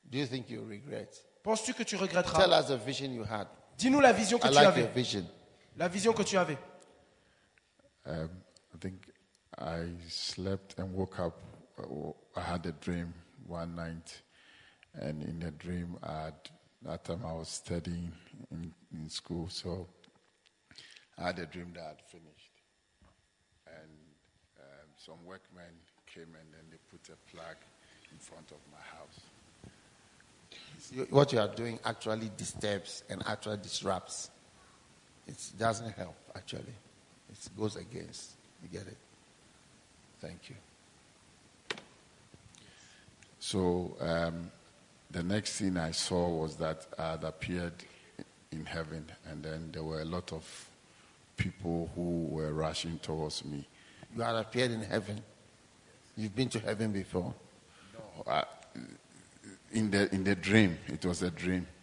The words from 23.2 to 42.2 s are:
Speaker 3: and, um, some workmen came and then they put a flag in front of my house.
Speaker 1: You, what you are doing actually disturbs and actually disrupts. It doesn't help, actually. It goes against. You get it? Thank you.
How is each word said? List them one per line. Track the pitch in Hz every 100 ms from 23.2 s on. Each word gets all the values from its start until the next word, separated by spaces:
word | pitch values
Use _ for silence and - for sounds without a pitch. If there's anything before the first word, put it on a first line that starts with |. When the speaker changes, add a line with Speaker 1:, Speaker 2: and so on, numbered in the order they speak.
| _ _ _ _ 78
Speaker 3:
and, | 80 80 76 76 73 _ _ _ -
um, | 69 71 78 -
some | - 90 85
workmen | 92 _ 90 85 85 82 _ -
came | 90 82 80
and | 80
then | 80 80
they | 80 _
put | 87 -
a | 80 -
flag | 85 82 80 - - - - -
in | 156
front | - - 78
of | 73 73
my | 76
house. | - 78 73 - - - - - - - - - - - - - - - - - -
Speaker 1:
You, | 131 131
what | 143 139
you | 123
are | 104
doing | 104 117 113 120
actually | 113 113 110 110 101
disturbs | - - 104 101 - - -
and | 95 -
actually | 107 107 104
disrupts. | 92 - 98 92 - - - - - - - - - - - - -
It | - - 98
doesn't | 113 110 117 -
help, | 90 - - -
actually. | - - - 113 - - - - -
It | 107 - 101
goes | 107 92
against. | 87 90 85 - - - - -
You | -
get | 92 95
it? | - - - - - - - - - - - - -
Thank | 82 87 -
you. | 101 - - - - - - - - - - - - - - - -